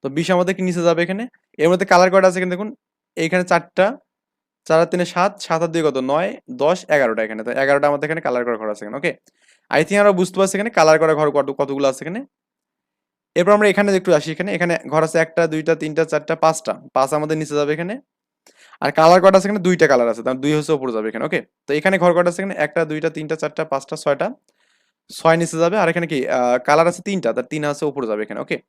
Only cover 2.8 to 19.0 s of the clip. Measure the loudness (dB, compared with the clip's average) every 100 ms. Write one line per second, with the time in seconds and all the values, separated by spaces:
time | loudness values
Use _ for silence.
2.8 | _ _ _ -6 -2 -2 0 0 0 0
3.8 | 0 -2 _ _ _ _ _ _ 0 2
4.8 | 2 -2 -4 0 -2 -2 -6 -2 -2 0
5.8 | -2 -2 -2 -2 -4 -8 -16 -2 0 -2
6.8 | 0 0 2 0 -4 -6 -6 -2 0 2
7.8 | 2 0 -4 -4 -4 -4 -4 -4 -6 -8
8.8 | -10 -8 -8 -8 _ _ _ _ _ -2
9.8 | 0 4 4 4 -2 0 -2 -2 -2 4
10.8 | 6 6 4 2 0 0 -2 -4 -4 0
11.8 | -2 -2 -10 -12 -14 _ _ _ _ _
12.8 | _ _ _ _ _ 0 4 4 4 2
13.8 | 2 0 2 0 0 -6 -6 -2 -2 -2
14.8 | -2 -2 0 0 0 0 -2 -2 -2 -2
15.8 | -2 -2 -2 -2 -4 0 0 0 -6 -8
16.8 | -4 -2 0 -2 -2 -4 -4 -4 -2 -4
17.8 | -6 -10 _ _ _ _ _ _ _ -6
18.8 | -2 4